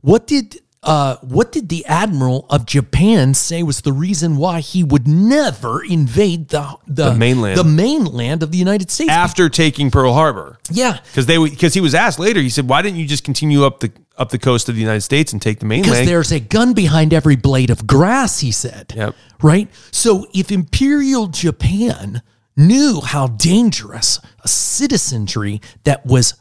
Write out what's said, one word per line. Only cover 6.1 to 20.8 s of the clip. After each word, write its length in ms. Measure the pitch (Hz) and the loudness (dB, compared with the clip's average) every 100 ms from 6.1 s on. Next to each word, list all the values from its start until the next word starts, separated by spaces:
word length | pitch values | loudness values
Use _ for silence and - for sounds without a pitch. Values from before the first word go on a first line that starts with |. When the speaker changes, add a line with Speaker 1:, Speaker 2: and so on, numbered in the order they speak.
| 123 208 170 147 | 2 0 -2 -6
Speaker 1:
the, 260 | 147 143 143 - | -6 -8 -16 -10
the, 220 | 135 147 | -2 0
Speaker 2:
The 40 | 117 | 2
mainland. 420 | 117 127 107 95 | 2 2 0 2
Speaker 1:
the 40 | |
mainland 760 | 165 156 220 311 185 123 120 160 | 2 2 2 0 -2 -4 -6 -4
of 80 | 156 | -4
the 60 | 175 | -2
United 320 | 180 208 185 | 0 -2 -4
States? 180 | - 311 | -4 0
Speaker 2:
After 380 | 160 175 - 170 | 0 0 2 0
taking 420 | - 160 143 139 | 2 0 0 0
Pearl 220 | 139 131 | 2 2
Harbor. 440 | 127 160 101 71 - - | 4 2 0 -12 -18 -8
Speaker 1:
Yeah. 280 | 175 254 156 - | -2 -2 -4 -6
Speaker 2:
'Cause 120 | - 123 | -4 0
they, 240 | 165 156 | 2 2
'cause 240 | 143 175 | 0 0
he 80 | 196 | 2
was 120 | 170 151 | 0 2
asked 240 | 226 135 | 0 0
later, 200 | 185 220 | 0 0
he 80 | 131 | 0
said, 180 | 117 127 | -2 0
"Why 120 | 139 | 0
didn't 160 | 202 175 | 0 -6
you 60 | 151 | -4
just 180 | 147 | -6
continue 400 | - 131 151 143 139 | -4 -4 2 4 2
up 140 | - | 0
the, 120 | 113 - _ - | -10 -10 _ -10
up 120 | 131 | -6
the 100 | 120 | -2
coast 300 | 131 120 - | 0 0 -2
of 60 | 113 | -4
the 60 | |
United 200 | 110 110 | -2 -2
States 320 | - 143 160 | -2 -2 0
and 80 | 127 | -2
take 180 | - 104 | -4 -4
the 60 | 110 | -4
mainland?" 260 | 113 190 | 0 2
Speaker 1:
"Because 160 | 120 143 | 2 2
there's 240 | 175 156 | 2 0
a 80 | 160 | -4
gun 340 | 110 220 240 | -2 0 2
behind 400 | 220 170 156 156 | 2 2 2 2
every 220 | 160 156 135 | 2 2 2
blade 340 | 135 135 127 | 2 2 2
of 160 | - 107 | 0 2
grass," 520 | 135 180 254 247 - | 2 4 2 0 -2
he 120 | 135 | -4
said. 420 | 104 - - - 110 | -4 -8 -12 -14 -8
Speaker 2:
Yep. 200 | 107 - _ _ | -8 -8 _ _
Speaker 1:
Right? 280 | 151 180 208 - - | 4 4 0 -12 -10
So 360 | - 233 196 208 | -2 0 0 -2
if 180 | 185 185 | -4 -2
Imperial 760 | 196 160 - | -2 -2 0